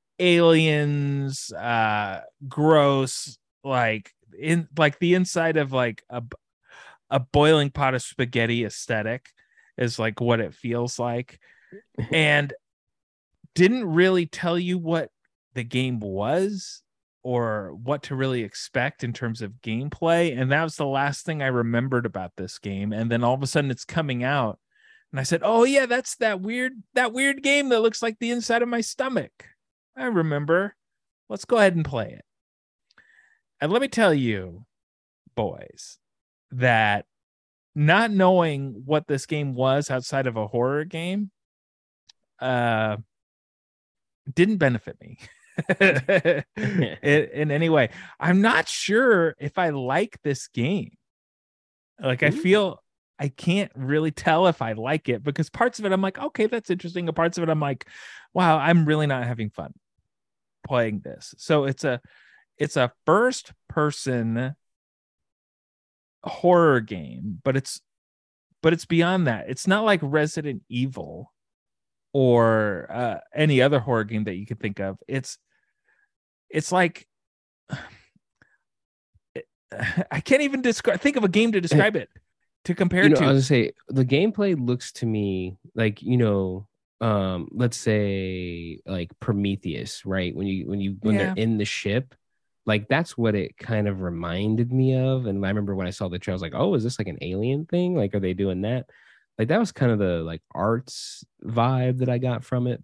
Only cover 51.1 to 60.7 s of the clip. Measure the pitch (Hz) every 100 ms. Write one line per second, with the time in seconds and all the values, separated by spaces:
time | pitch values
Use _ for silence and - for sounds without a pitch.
51.1 | _ _ _ _ _ _ _ _ - 135
52.1 | 123 147 254 180 208 190 - _ _ _
53.1 | - 143 - - 196 190 131 131 151 160
54.1 | - 170 160 185 156 113 107 123 151 -
55.1 | 113 143 143 156 - 240 233 202 190 190
56.1 | - 302 - 214 233 - 185 175 180 170
57.1 | 156 170 175 165 156 143 135 - - -
58.1 | - - - 175 156 147 170 151 151 147
59.1 | 131 120 117 107 - 73 - _ _ _
60.1 | _ _ _ _ _ -